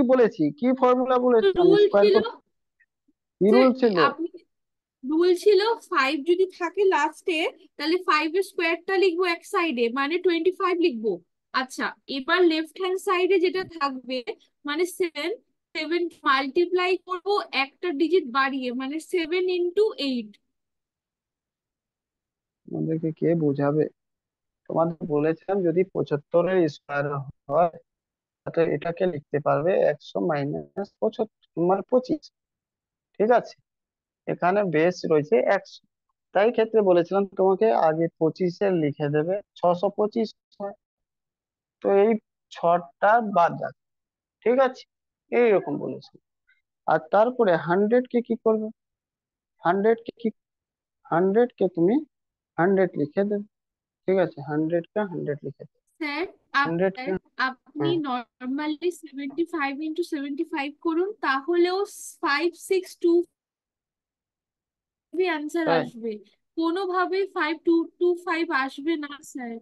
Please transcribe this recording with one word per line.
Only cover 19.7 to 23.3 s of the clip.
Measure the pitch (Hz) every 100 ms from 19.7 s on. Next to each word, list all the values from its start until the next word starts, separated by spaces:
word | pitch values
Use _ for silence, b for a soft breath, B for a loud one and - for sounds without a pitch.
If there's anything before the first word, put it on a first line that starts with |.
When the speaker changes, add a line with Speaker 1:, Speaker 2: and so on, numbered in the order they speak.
| 392 427 - 277
Speaker 2:
এইট। | 247 214 - _ _ _ _ _ _ _ _ _ _ _ _ _ _ _ _ _ _ _ _ _ _ -
Speaker 1:
আমাদেরকে | 165 156 160 160 -
কে | 156